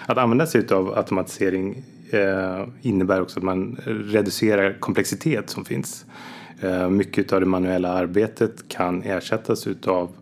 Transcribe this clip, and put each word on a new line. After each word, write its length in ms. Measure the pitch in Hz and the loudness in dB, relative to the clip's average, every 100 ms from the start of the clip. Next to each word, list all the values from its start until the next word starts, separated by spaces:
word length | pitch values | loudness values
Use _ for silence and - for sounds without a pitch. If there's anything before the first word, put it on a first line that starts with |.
| - | -2
att 120 | 120 | 2
använda 280 | 120 120 160 | 4 4 4
sig 220 | 117 101 | 2 4
av 300 | 95 95 104 | 2 2 0
automatisering, 840 | 95 95 90 - 95 92 95 117 - - - | 0 -2 -2 -2 0 0 -4 -6 -14 -20 -4
eh, 580 | 107 98 95 92 92 123 123 | 0 2 0 -2 -4 -8 -6
innebär 400 | 123 98 92 95 | 0 2 4 4
också 180 | 90 - | 2 -2
att 40 | |
man 340 | 92 92 98 120 - | -2 -2 -2 -6 -6
reducerar 920 | 107 104 107 101 - 110 104 98 98 | -6 0 2 2 2 2 4 2 0
komplexitet 680 | - 101 95 98 160 117 - | -2 0 0 -2 -2 -2 -4
som 160 | - 95 | -10 -6
finns. 400 | - - - - - - - - - | -6 -6 -12 -16 -20 -18 -18 -20 -8
Eh, 300 | 95 90 90 | -2 0 2
mycket 440 | 98 92 104 98 | 2 2 0 2
av 60 | 98 | 2
det 60 | 92 | 2
manuella 440 | 92 92 92 90 | 2 2 0 0
arbetet 800 | 92 85 95 110 - 110 - - | 0 0 2 0 2 -2 -2 -14
kan 360 | - 87 90 | -4 -2 -2
ersättas 640 | 101 92 - - - 110 - | -2 -4 -2 -4 0 -2 -2
utav 420 | 95 - 92 87 - | -6 -2 0 -2 -8